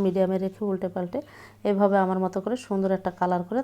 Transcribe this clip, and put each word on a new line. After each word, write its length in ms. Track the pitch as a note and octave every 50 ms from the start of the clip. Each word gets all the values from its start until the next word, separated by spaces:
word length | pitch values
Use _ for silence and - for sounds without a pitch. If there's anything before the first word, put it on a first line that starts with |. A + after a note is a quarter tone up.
| G3+
মিডিয়ামে 320 | F#3 F3 F#3+ F#3+ F3+ F#3+ F#3 F#3+
রেখে 180 | F#3+ F#3+ - G#3+ G3+
উল্টে 180 | F#3+ F#3 F#3+ F3+ F3+
পাল্টে 240 | F#3+ F3+ F3 F3+ C4+ D4+ - - - - - - - - G#3
এভাবে 260 | G3+ G3 G#3 G3 G3 G3 F#3+
আমার 140 | F#3 F#3+ F#3+ F#3
মতো 140 | F#3 F#3 F#3+ F#3
করে 120 | G#3 A#3+ B3+ -
সুন্দর 240 | - G3+ G3 F#3+ F#3+ F#3+ F#3
একটা 120 | F#3 F3+ F3 -
কালার 240 | F#3 F3+ F#3 F3 F3+ F3+
করে 120 | A3 B3+